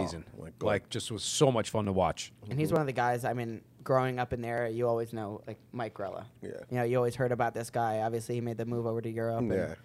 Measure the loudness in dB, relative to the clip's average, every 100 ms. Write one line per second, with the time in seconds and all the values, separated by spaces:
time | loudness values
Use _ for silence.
0 | 4 -4 -12 -14 -16 -4 0 0 -2 -6
1 | -6 -6 -4 4 6 6 2 0 2 4
2 | 4 2 -8 -12 -6 -2 2 2 2 2
3 | 2 2 0 -2 -4 -8 -12 -10 2 4
4 | 4 0 -2 -4 -2 -2 0 2 2 2
5 | 0 -4 -6 -8 -10 -14 -10 -8 -6 -6
6 | -6 -6 -12 -12 -12 -10 -4 0 2 4
7 | 2 2 0 2 0 0 -4 0 0 0
8 | 0 -2 -2 -4 -4 -4 -2 -2 0 -2
9 | -2 -2 0 0 2 2 0 -4